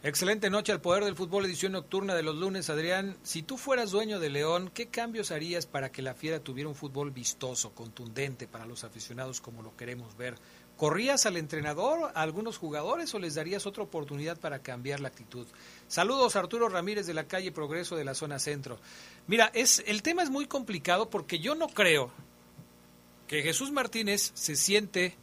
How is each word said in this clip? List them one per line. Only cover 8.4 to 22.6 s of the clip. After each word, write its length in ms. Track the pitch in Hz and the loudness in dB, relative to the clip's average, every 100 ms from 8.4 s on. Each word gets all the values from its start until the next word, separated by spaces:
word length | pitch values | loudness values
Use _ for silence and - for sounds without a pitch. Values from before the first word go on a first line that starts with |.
| 117 | -12
para 180 | 117 113 | -12 -12
los 180 | 120 | -12
aficionados 580 | 113 110 - 120 131 127 | -14 -14 -12 -10 -8 -8
como 200 | - 113 | -12 -14
lo 160 | 113 - | -16 -12
queremos 400 | 120 123 113 104 | -10 -10 -14 -10
ver? 160 | 123 117 - - - - | -10 -10 -20 -20 -20 2
¿Corrías 520 | 151 165 254 269 226 | 4 4 4 4 4
al 100 | 175 | 2
entrenador, 760 | 156 160 151 151 233 330 302 160 | -4 -2 -2 0 2 2 0 0
a 80 | |
algunos 340 | 160 165 226 - | 0 0 -6 -6
jugadores, 560 | 165 147 170 330 330 | -6 -4 -2 -2 -2
o 60 | 220 | -4
les 160 | 170 151 | -4 -4
darías 320 | 156 196 202 | -2 -4 -4
otra 160 | 196 | -6
oportunidad 560 | 196 165 143 143 156 170 | -6 -6 -4 -4 -4 -4
para 240 | 160 139 | -6 -6
cambiar 360 | - 123 127 143 | -8 -6 -4 -4
la 100 | 135 | -6
actitud? 360 | - 110 123 113 - - - - | -10 -14 -14 -14 -18 -20 -20 -4
Saludos, 480 | - 190 269 240 202 | 2 4 6 6 4
Arturo 340 | 175 233 226 | 0 2 2
Ramírez 360 | 185 180 208 175 | 2 0 -2 -2
de 80 | |
la 140 | 160 151 | -2 -2
calle 240 | 185 185 | -2 -2
Progreso 440 | 165 147 160 165 165 | -4 -4 -2 -2 -2
de 80 | |
la 120 | 135 131 | -2 -4
zona 240 | 151 139 | -4 -2
centro. 400 | 151 147 131 117 - - - - - | -2 -2 -6 -10 -14 -18 -18 -16 2
Mira, 240 | 220 220 | 6 6
es, 300 | 226 247 - - | 6 4 4 4
el 160 | 208 | 0
tema 220 | 311 349 | 2 2
es 80 | 320 | 2
muy 160 | 269 285 | 0 -2
complicado 640 | 277 254 185 175 180 220 | -4 -2 -2 2 2 2
porque 260 | 196 147 165 | -2 -4 -4
yo 160 | 190 | -2
no 140 | 311 320 | 0 -2
creo 440 | - 190 151 120 - - - - - | 4 6 6 4 -6 -20 -20 -20 -20